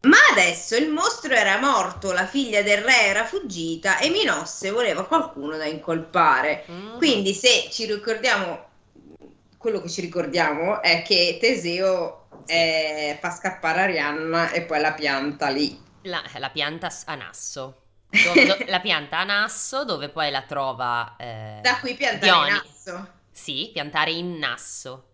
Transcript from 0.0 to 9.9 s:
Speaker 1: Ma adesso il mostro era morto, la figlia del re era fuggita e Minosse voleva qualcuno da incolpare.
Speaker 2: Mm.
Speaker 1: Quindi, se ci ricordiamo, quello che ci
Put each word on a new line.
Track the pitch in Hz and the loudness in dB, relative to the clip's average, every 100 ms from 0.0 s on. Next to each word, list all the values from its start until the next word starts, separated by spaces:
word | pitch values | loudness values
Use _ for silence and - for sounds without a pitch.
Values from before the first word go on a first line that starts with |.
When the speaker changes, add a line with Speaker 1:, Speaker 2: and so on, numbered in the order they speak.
Speaker 1:
Ma | 254 415 571 | 8 8 8
adesso | - 175 170 - 226 | 6 2 0 -2 -2
il | 311 | 0
mostro | 302 392 440 302 247 | 0 0 -2 0 2
era | 196 196 | 4 2
morto, | 277 240 185 185 196 | 2 2 0 -4 -4
la | 180 190 | -2 0
figlia | 277 254 208 | -2 0 0
del | 202 202 | 4 2
re | 220 247 | 4 4
era | 208 202 | 4 2
fuggita | 226 392 302 175 165 165 196 190 | -2 -4 -6 -6 -6 -4 0 2
e | 294 | 2
Minosse | 370 359 160 160 - 190 | 2 2 0 -4 -6 -4
voleva | 214 233 160 185 | 0 0 -2 0
qualcuno | 320 - - 143 156 | 0 0 -6 -8 -6
da | 151 | -6
incolpare. | 156 - 165 160 185 160 131 143 147 - | -6 -4 -4 -2 4 6 6 2 -2 -6
Speaker 2:
Mm. | 175 202 233 | -14 -12 0
Speaker 1:
Quindi, | 311 220 196 196 | 2 4 0 2
se | 247 214 - | 4 4 0
ci | - 220 | -8 -4
ricordiamo, | 208 226 220 247 208 180 156 - _ _ - 71 78 - _ _ _ | -4 -2 -2 0 0 -2 -8 -14 _ _ -20 -20 -20 -20 _ _ _
quello | 233 208 | -4 -4
che | |
ci | 175 | -6